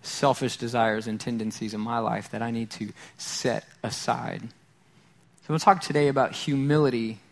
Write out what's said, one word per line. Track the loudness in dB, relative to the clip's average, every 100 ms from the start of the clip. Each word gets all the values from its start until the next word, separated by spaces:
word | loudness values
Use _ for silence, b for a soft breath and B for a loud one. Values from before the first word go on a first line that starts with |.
selfish | -10 0 2 2 0 -4
desires | -2 2 2 2 -2
and | -6
tendencies | -4 -4 -4 -4 -6
in | -4
my | -4 -2
life | -2 -2 -4
that | -6
I | -4
need | -4 -6
to | -8 -10 B B B
set | -10 -4 -2 -2 -6 -10
aside." | -8 -6 -2 -2 -4 -8
So | -10 -16 _ _ _ _ _ _ _ _ -4
we'll | 2
talk | 6 4
today | 4 4 4
about | 4 2
humility | 0 -2 0 4 6 4 2 -4 -6 _